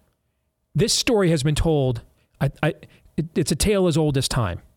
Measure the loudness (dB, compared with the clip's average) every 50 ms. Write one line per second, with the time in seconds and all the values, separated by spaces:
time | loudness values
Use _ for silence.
0 | _ _ _ _ _ _ _ _ _ _ _ _ _ _ -2 0 0 0 0 -2
1 | 0 2 2 4 4 2 2 2 0 -2 0 0 0 0 2 2 0 0 -2 -4
2 | -8 _ _ _ _ _ _ -4 -4 -4 -4 -2 -4 -4 -4 -6 -16 -20 _ _
3 | _ -12 -8 -8 -8 -4 -2 -4 -2 -2 -2 0 0 0 2 2 2 2 2 2
4 | 0 0 0 0 -2 -2 -2 -2 -2 -2 -4 -8 -12 _ _